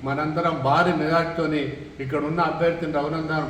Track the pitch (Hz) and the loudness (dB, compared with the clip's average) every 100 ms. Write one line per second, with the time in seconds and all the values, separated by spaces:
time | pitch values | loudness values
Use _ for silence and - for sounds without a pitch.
0 | 135 143 156 156 170 156 131 151 175 160 | -4 -2 -2 0 0 0 2 4 4 4
1 | 151 165 160 - 156 151 135 - - - | 2 2 2 -2 0 0 -2 -6 -14 -10
2 | 135 147 147 170 160 147 170 165 160 147 | -4 -2 -2 0 0 2 0 0 -2 -2
3 | 147 160 156 156 | -2 -2 -2 -2